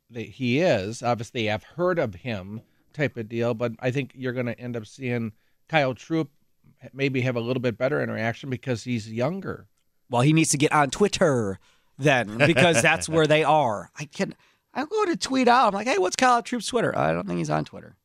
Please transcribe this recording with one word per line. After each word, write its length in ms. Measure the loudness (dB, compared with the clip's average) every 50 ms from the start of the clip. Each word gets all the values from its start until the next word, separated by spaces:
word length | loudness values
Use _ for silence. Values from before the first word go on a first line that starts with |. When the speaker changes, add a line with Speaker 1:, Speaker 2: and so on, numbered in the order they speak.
| _ _
Speaker 1:
they, 160 | -12 -12 -12
he 360 | -12 -8 -4 0 0 2 2
is. 420 | 4 4 2 2 0 -4 -6 -4
Obviously, 480 | -2 -2 -2 -2 -4 -6 -4 -2 -2 -2
I've 120 | -2 -4
heard 360 | -6 -10 -6 -2 -2 0 0 0
of 160 | -2 -2 -6
him 480 | -8 -8 -8 -8 -8 -8 -10 -12 -14 -16 _ _ _ _ _ _
type 240 | -4 -4 -4 -2 -6
of 100 | -10 -6
deal, 240 | -4 -2 -2 -2
but 200 | -2 -2 -4 -6 -4 -4
I 100 | -4 -4
think 220 | -4 -4 -6 -6 -10
you're 180 | -8 -8 -6
gonna 200 | -6 -4 -6 -6
end 240 | -8 -8 -10 -10 -8 -10
up 80 | -10
seeing 460 | -12 -14 -10 -6 -4 -4 -4 -4 -6 -10 _ _ _ _ _ _ -2
Kyle 260 | 0 0 2 0 -2
Troup 360 | -6 -8 -4 -4 -4 -4 -4 _ _ _ _ _ _ _ _ _ _ -20 -18 -6
maybe 260 | -4 -2 -2 0 0
have 160 | 0 0 -2
a 40 | -2
little 200 | -2 -2 -2 -2
bit 160 | -2 -4 -2
better 260 | -2 -2 -2 -2 -2
interaction 460 | -2 -4 -4 -4 -4 -4 -4 -6 -8 -8
because 360 | -8 -6 -4 -6 -6 -4 -4
he's 280 | -4 -4 -4 -6 -6
younger. 540 | -4 -4 -4 -4 -4 -6 -8 -10 -12 -12 -14 _ _ _ _ _ _ _ _ -4
Speaker 2:
Well, 140 | 0 2
he 100 | 4 4
needs 180 | 6 4 4 2
to 80 | 2 2
get 140 | 2 4
on 180 | 4 4 2 2
Twitter 680 | 2 0 0 0 2 2 2 4 4 2 0 -2 -4 -8 _ _ _ _ _ _ _ 0
then, 380 | 2 2 4 2 2 -2 0
because 460 | 2 4 4 6 6 6 6 6 4
that's 260 | 4 4 2 2 -2 0
where 180 | 2 2 4
they 160 | 4 4 4
are. 480 | 4 4 4 4 2 2 -2 -4 -6 -10 _ -14
I 60 | -14
can, 300 | -12 -6 -6 -6 -6 -6 -12 _ _ _ _ _ _ -8
I 100 | -8 -6
go 220 | -4 -2 0 0
to 100 | 0 -2
tweet 320 | -2 -4 -2 0 2 4 6
out. 200 | 6 6 4 4
I'm 40 |
like, 140 | 2 0 -2
"Hey, 100 | 0 0
what's 180 | 0 0 0 0
Kyle 280 | 2 2 4 4 2
Troup's 240 | 0 -4 -6 -8 -6
Twitter?" 300 | -4 -2 -2 0 0 0
"I 180 | 0 0 0 0
don't 120 | -2 -4
think 120 | -4 -4 -4
he's 100 | -2 -2
on 160 | -2 -2 -4
Twitter." 320 | -6 -10 -16 -20 -20 -20 _